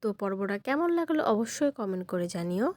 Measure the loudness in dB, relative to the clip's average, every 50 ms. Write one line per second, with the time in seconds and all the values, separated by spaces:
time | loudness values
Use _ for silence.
0 | -2 -4 -4 -2 -2 -2 -2 -2 -2 -2 -2 -4 -2 -2 0 2 2 2 2 2
1 | 2 2 0 2 4 4 2 2 2 -2 -2 0 0 0 0 0 -4 -4 -4 -4
2 | -4 -4 -2 -2 -2 -2 -2 -4 -2 -2 0 0 0 0 -2